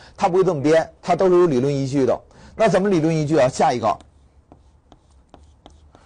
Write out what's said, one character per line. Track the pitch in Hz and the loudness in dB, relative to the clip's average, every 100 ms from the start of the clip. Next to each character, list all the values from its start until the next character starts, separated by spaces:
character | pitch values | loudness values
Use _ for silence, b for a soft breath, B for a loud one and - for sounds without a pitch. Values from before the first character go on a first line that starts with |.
| B - | B -6
他 | 196 | -2
不 | 185 | 2
会 | |
这 | 185 | 0
么 | 151 | 0
编， | 147 160 156 - | 2 0 0 -8
他 | - 175 | -4 0
都 | 190 | 2
是 | 180 | 4
有 | 175 | 2
理 | 123 | 0
论 | 139 | -2
依 | 139 135 | -4 -4
据 | 143 | -2
的。 | 120 - - B B | -2 -2 -8 B B
那 | - 214 | -2 0
怎 | 185 | 0
么 | 208 | 0
理 | 175 | 0
论 | 160 160 | 0 -2
依 | |
据 | 143 156 | 0 0
啊？ | 127 | 0
下 | - 160 | 0 -2
一 | 123 | -2
个， | 107 - - _ _ _ _ - _ _ _ - _ _ _ - _ _ - - _ b | -4 -4 -10 _ _ _ _ -20 _ _ _ -20 _ _ _ -20 _ _ -20 -20 _ b